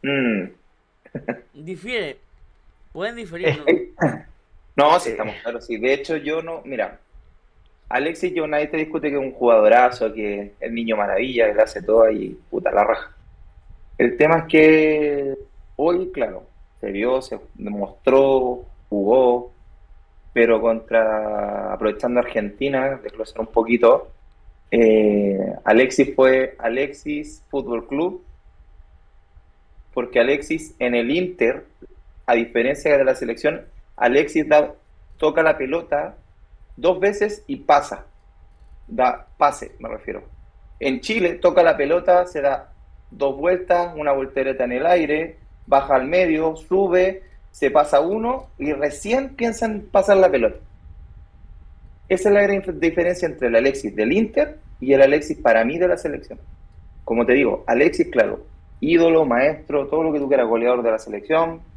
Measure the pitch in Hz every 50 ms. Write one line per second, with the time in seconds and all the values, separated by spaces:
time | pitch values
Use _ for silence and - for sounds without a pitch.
0 | - 139 139 139 131 120 110 101 87 - - _ _ _ _ _ _ _ _ _
1 | _ - _ 143 143 - 123 123 - _ _ 147 156 160 185 165 - 220 254 226
2 | 190 147 127 _ _ _ _ _ - - _ _ _ _ _ _ _ _ - 156
3 | 180 220 233 240 226 175 165 170 180 160 139 156 147 143 247 359 - - - -
4 | 175 143 - - - - - _ _ _ _ - _ _ _ - 143 147 156 175
5 | 175 - 113 - 110 107 104 - - 113 117 117 - - 117 107 107 127 135 139
6 | 139 - 160 156 143 147 156 165 - 165 165 156 101 120 139 113 101 90 - -
7 | _ _ _ - - - _ _ _ _ _ _ _ _ _ _ _ - - 127
8 | 139 156 170 160 - 185 - 170 160 151 151 147 151 147 - 160 156 156 156 160
9 | 147 151 139 143 135 131 127 - 123 120 117 110 107 107 110 120 123 123 120 -
10 | 120 110 - 113 107 104 104 101 101 101 - _ - 117 117 117 117 113 113 104
11 | 104 101 95 95 120 131 127 117 113 107 104 104 110 107 - 104 90 - 107 113
12 | 113 110 110 104 104 - - - _ _ - - - - - 101 104 - - -
13 | - - - - _ - - - - - - - _ - - - - - - -
14 | - 120 120 - 147 151 165 165 160 160 - 156 156 156 156 156 156 156 156 151
15 | 151 147 147 143 139 139 135 135 - _ - - - - - - 139 165 175 180
16 | 185 180 - - 123 104 92 - - - _ - - _ _ _ - 104 98 98
17 | 107 120 127 131 131 - 117 101 - - - - - 104 104 104 98 95 - _
18 | _ - 127 135 139 135 135 131 127 127 123 123 123 - - - - _ - 101
19 | 98 101 117 131 131 123 123 123 120 123 - _ - - - - - _ - -
20 | - _ _ - _ - - 120 117 117 117 110 110 117 113 113 110 - 113 113
21 | 113 110 110 107 107 107 107 104 104 104 104 104 104 101 98 - 110 107 104 -
22 | - 123 123 123 117 - - 113 104 101 101 - 135 139 139 131 131 139 139 131
23 | - - - 110 110 - - 113 113 - - 120 113 113 120 117 117 113 - -
24 | - - - _ - - _ _ _ - - _ _ _ - 113 117 110 110 110
25 | 107 107 104 104 101 101 98 98 98 98 101 - - 98 107 117 131 131 - -
26 | 135 135 - - 131 131 131 131 131 127 - _ 117 117 113 127 139 143 143 -
27 | - 151 147 147 147 147 - - _ _ - 139 131 131 117 117 117 - 139 139
28 | 165 185 202 - - - - _ _ - _ _ - _ _ - - _ _ -
29 | _ _ _ - _ _ _ - _ _ _ _ _ _ _ - - _ - -
30 | 120 - - 123 117 127 139 147 143 - 160 160 - - - _ 123 123 123 120
31 | 117 120 143 170 185 180 180 - 127 113 131 - - _ _ _ - - - -
32 | - - - - - - 123 117 117 117 - 120 120 127 143 143 - 160 147 143
33 | 139 131 127 - - 117 117 - - 147 160 170 - - - - - _ _ -
34 | - 120 123 139 151 147 - 160 151 151 151 151 147 - - _ _ _ _ _
35 | - _ - - - 156 151 170 160 160 151 - 135 131 143 170 165 - - 143
36 | 156 175 - - _ _ _ _ - _ - - - _ - - - 165 185 180
37 | 185 202 208 208 214 214 208 - - _ 143 123 - - 147 143 143 - - 98
38 | - - _ _ _ _ _ _ - - _ _ - - - - - - - 113
39 | 127 127 - - - _ - _ 151 147 143 - - - - - - 113 113 110
40 | - - 95 95 - - - - - - _ - - - - - - 139 131 120
41 | - - 220 226 190 170 165 - - 175 165 180 170 165 151 143 147 139 165 175
42 | 175 - 180 180 180 180 - 156 139 139 135 123 - - - _ - - - -
43 | - - - - 139 139 139 139 147 175 180 180 180 - 180 175 175 175 165 151
44 | 151 147 139 135 135 135 - 139 131 135 131 131 127 123 123 127 139 165 180 180
45 | 160 143 147 151 160 165 - - - - - - - - 139 135 135 135 143 131
46 | 127 139 160 180 185 170 160 156 160 160 160 156 - - 185 190 196 190 175 180
47 | 185 190 190 190 - - - - - - _ - - 135 - 151 151 151 - 165
48 | 151 170 196 220 220 233 254 269 - - - - 139 147 151 139 143 147 143 -
49 | - 202 233 262 277 269 - - 233 233 220 226 233 226 214 208 - - - 202
50 | 190 202 202 190 190 180 143 131 117 107 92 - - - - - - - - -
51 | - - - - - - _ - - - - - - - - - - - - -
52 | _ - 190 180 185 208 202 208 202 196 202 196 196 190 170 147 151 165 160 175
53 | 170 175 180 175 175 160 139 - 127 120 117 113 120 135 139 139 - 107 98 -
54 | 107 113 147 202 226 214 - - 294 302 - - - - - - - 131 139 135
55 | 139 135 143 151 147 - 160 - - 120 113 113 113 120 147 170 180 180 180 170
56 | - 165 143 - - - 117 - - - - - - - - - - - - -
57 | - - 117 117 120 123 123 139 143 113 98 - - - 117 120 143 175 - -
58 | 170 - - 123 107 101 104 107 - - - - - - - - - 147 170 170
59 | 165 165 165 160 156 139 120 120 131 147 156 - - - 139 147 135 139 143 156
60 | 165 160 147 147 139 135 139 135 123 110 113 117 117 120 123 120 117 117 110 110
61 | - - 107 104 - - 160 160 165 165 165 165 - - -